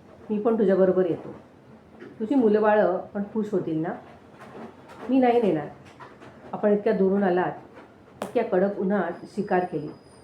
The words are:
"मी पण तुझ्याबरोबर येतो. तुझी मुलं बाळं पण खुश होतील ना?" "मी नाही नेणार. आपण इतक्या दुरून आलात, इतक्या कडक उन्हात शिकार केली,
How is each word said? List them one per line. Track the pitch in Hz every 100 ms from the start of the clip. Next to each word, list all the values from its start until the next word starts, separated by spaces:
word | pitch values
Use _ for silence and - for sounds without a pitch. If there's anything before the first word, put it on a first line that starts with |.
| - - -
"मी | 214
पण | 226 226
तुझ्याबरोबर | 190 190 185 180 180
येतो. | 156 104 - - - - - - - - -
तुझी | 220
मुलं | 277 220 208
बाळं | 214 214 175 185 -
पण | 208
खुश | 202 226 202
होतील | 190 175 156
ना?" | 170 254 - - - - - - - - - - -
"मी | 262
नाही | 247 240
नेणार. | 208 156 147 - - - - - - - -
आपण | 180 208
इतक्या | 202 226
दुरून | 196 190 202
आलात, | 190 180 170 - - - - - - -
इतक्या | - -
कडक | - 185 196 196
उन्हात | 196 202 170 175
शिकार | 110 - - 180
केली, | 180 156 151 - - -